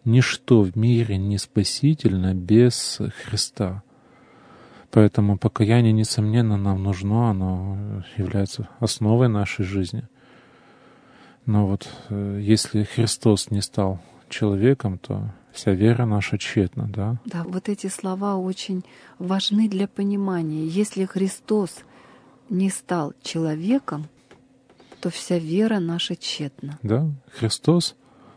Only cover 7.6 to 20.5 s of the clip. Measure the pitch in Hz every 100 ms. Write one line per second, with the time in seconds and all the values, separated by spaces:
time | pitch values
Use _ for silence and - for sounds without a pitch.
7.6 | 98 98 104 101 87 - 92 101 98 -
8.6 | 107 - 110 - 107 117 127 104 101 -
9.6 | 92 98 90 110 - _ _ - _ _
10.6 | _ _ - _ _ - - _ - 104
11.6 | 98 98 - - - 101 101 101 101 110
12.6 | - 107 104 - 110 - 113 101 - 101
13.6 | - - 98 95 - - - - 107 98
14.6 | 117 135 107 92 - 101 104 - _ -
15.6 | - 92 110 117 117 104 - 104 - -
16.6 | 92 - 104 98 101 117 - 170 170 185
17.6 | - 202 190 - 190 185 202 196 185 185
18.6 | - 185 - - - - 180 190 - 208
19.6 | 220 190 196 - 202 202 196 180 160